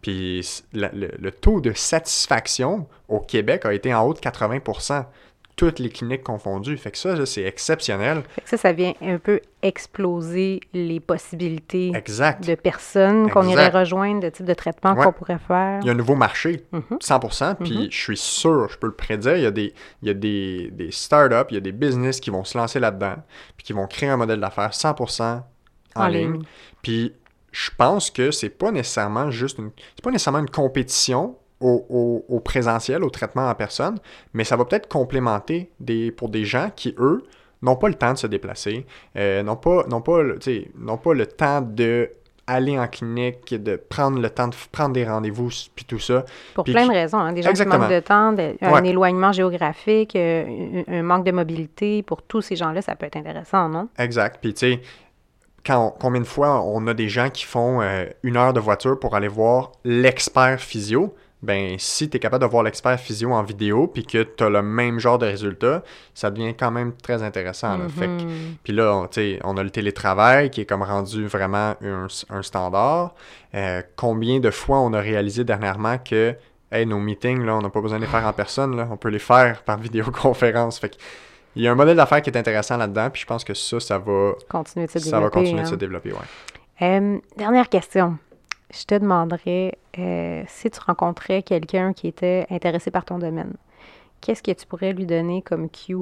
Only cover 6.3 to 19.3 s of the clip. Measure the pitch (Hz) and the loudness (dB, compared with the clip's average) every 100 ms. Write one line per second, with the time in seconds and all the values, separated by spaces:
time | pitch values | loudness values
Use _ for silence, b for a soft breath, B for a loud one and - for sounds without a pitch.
6.3 | 107 101 95 107 147 - - 180 175 135 | -8 -6 -6 -6 -8 -8 -6 -4 -2 -2
7.3 | - 95 - - 156 - 101 110 156 135 | -2 -6 -6 -2 -2 0 -2 0 -2 -4
8.3 | - - 233 190 165 180 - 175 175 - | -12 -4 0 2 2 -2 -2 -4 -4 0
9.3 | 208 - _ 196 - - - 190 175 165 | 0 -2 _ -2 -2 -14 -4 -2 -2 -4
10.3 | 175 190 190 - 180 170 165 - 170 - | -2 -2 -2 -6 -6 -4 -4 -2 -2 -2
11.3 | 170 175 160 - 180 180 170 104 107 147 | -6 -4 -6 -4 -2 -2 -4 -6 2 2
12.3 | 143 170 165 180 - - 196 196 214 214 | 2 -2 0 0 -4 -2 4 6 6 4
13.3 | 202 185 185 185 180 180 185 196 208 180 | 4 6 6 6 6 2 0 -2 -2 -4
14.3 | - 180 175 - - 190 202 156 175 - | -6 -2 -2 -2 0 2 6 4 4 -6
15.3 | 175 - 180 190 196 123 120 120 139 110 | -6 0 0 2 0 0 0 2 4 4
16.3 | - 160 165 - 170 - 285 - 131 117 | 2 -2 -4 -6 -10 -6 -8 2 2 2
17.3 | - 147 196 175 107 104 - - 107 - | -2 -2 -2 -4 -4 -4 -4 -6 -4 -4
18.3 | - 165 156 107 - - - - 107 113 | 0 4 4 2 -4 -8 -6 -4 -2 2